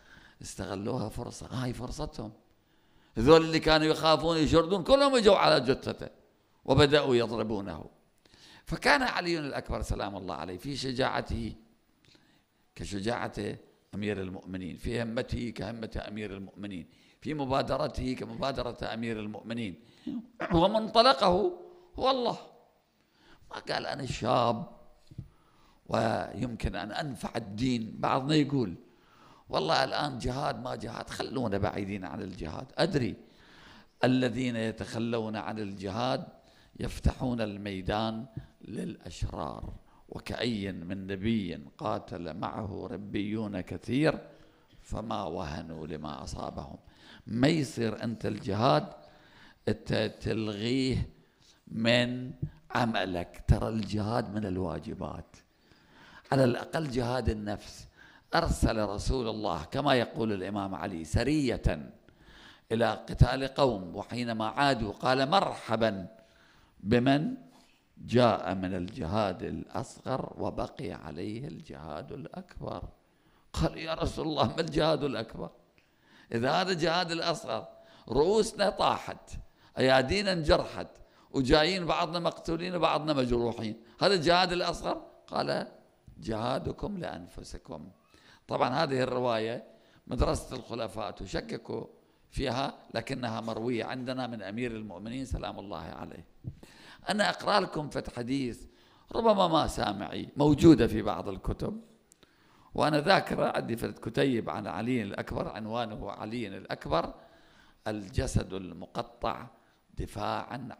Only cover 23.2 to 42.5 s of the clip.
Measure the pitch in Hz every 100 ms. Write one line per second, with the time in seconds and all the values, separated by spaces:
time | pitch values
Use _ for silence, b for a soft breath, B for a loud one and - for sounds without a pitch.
23.2 | b b - - - - - 139 131 -
24.2 | 110 131 117 113 - - - - - -
25.2 | B B B B B B - 110 113 104
26.2 | 80 - 123 113 117 98 104 101 156 120
27.2 | - 117 107 104 127 120 110 - - 135
28.2 | 135 156 135 139 101 - - B B B
29.2 | B B B 143 156 135 135 101 147 123
30.2 | 127 127 147 113 127 123 113 110 - -
31.2 | - 135 117 98 98 - 98 101 87 87
32.2 | 98 - 80 104 143 - 165 143 110 -
33.2 | - B B B B B B - 127 127
34.2 | 127 117 127 117 110 110 - 117 117 117
35.2 | 110 107 92 110 101 98 95 104 127 135
36.2 | - - b b b - - - - -
37.2 | 131 120 107 101 101 95 90 104 113 113
38.2 | 139 B B B - 107 - - - -
39.2 | - 98 73 55 - - - b b -
40.2 | - - 120 107 98 90 85 98 95 95
41.2 | 104 113 90 76 69 - 107 107 - 87
42.2 | 85 80 104